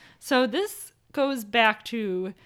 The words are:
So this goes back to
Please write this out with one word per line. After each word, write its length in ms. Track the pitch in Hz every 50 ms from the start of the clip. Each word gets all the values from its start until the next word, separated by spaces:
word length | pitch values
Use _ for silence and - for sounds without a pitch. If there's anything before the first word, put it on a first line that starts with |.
| - - _ _
So 260 | - - 277 254 262
this 460 | 214 226 349 415 415 - - - - _ _ _ _
goes 320 | - 294 269 277 269 240 208
back 400 | 202 - 233 226 214 214 - -
to 460 | - 240 226 214 190 185 185 185 190 190 - _